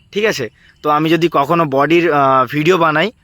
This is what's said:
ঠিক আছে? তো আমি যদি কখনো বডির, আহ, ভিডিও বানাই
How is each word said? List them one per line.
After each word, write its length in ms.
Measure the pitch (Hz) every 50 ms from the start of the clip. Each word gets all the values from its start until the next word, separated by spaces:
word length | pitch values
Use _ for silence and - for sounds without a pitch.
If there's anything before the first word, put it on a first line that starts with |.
| _ _
ঠিক 140 | - 202 214
আছে? 240 | 214 170 - 123 104 - _ _ _ _ _ -
তো 60 | 147
আমি 200 | 147 151 156 160
যদি 200 | 165 170 170 165
কখনো 340 | - 151 143 135 170 170 165
বডির, 480 | 147 135 135 143 147 165 170 165 175 147
আহ, 320 | 143 139 135 135 131 127
ভিডিও 320 | 117 139 151 156 165 190 170
বানাই 340 | 165 160 147 156 170 214 - _